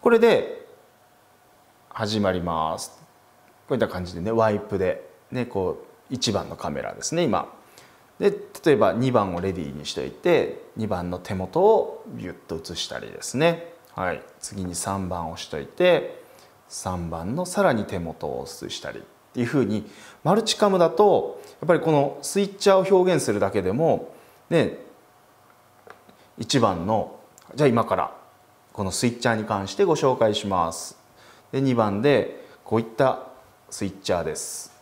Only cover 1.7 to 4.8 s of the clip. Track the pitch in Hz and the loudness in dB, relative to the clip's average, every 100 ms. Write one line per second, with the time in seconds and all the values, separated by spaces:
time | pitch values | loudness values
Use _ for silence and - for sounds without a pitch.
1.7 | _ _ - 107 107 98 92 87 80 78 | _ _ -6 -2 2 2 0 -2 -2 -2
2.7 | 87 - - - _ _ _ _ _ - | -4 -10 -16 -20 _ _ _ _ _ -6
3.7 | 127 107 92 90 87 95 113 110 104 - | -2 0 -2 -8 -6 -2 2 4 2 -2
4.7 | 98 | -2